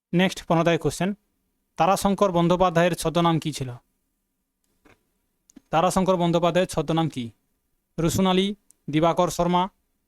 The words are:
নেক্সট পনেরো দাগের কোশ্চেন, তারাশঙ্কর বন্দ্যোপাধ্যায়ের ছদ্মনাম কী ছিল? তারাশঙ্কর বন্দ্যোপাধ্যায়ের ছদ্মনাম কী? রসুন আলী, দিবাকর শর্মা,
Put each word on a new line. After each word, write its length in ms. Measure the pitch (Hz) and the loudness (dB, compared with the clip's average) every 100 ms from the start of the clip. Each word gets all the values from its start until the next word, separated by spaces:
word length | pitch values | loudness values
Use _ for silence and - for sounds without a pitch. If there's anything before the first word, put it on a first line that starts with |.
| _ | _
নেক্সট 340 | 170 185 - - | 0 0 -2 -2
পনেরো 160 | 165 | 0
দাগের 160 | 170 165 | 2 0
কোশ্চেন, 340 | 147 - 180 202 _ _ _ _ _ - | -2 -4 -6 -6 _ _ _ _ _ -2
তারাশঙ্কর 560 | 170 190 196 190 202 | 0 2 0 0 2
বন্দ্যোপাধ্যায়ের 640 | 170 170 175 185 165 175 170 | 2 2 2 2 2 0 0
ছদ্মনাম 440 | 160 156 170 160 | -4 0 0 0
কী 140 | 156 | -4
ছিল? 220 | 139 131 123 _ _ _ _ _ _ _ _ _ _ _ _ _ _ _ _ _ - _ | -8 -10 -14 _ _ _ _ _ _ _ _ _ _ _ _ _ _ _ _ _ -20 _
তারাশঙ্কর 480 | 156 180 190 185 185 | 0 2 2 2 2
বন্দ্যোপাধ্যায়ের 520 | 170 170 170 175 185 | 2 2 2 0 0
ছদ্মনাম 400 | - 151 165 160 | -2 -2 -2 -2
কী? 220 | - 117 - _ _ _ _ _ - | -4 -10 -14 _ _ _ _ _ -4
রসুন 280 | 160 - 190 | -2 0 2
আলী, 280 | 185 196 208 _ _ - | 2 -2 -6 _ _ -6
দিবাকর 400 | 151 165 160 175 | 0 2 2 0
শর্মা, 400 | - 175 180 185 - _ _ | 0 0 0 -2 -8 _ _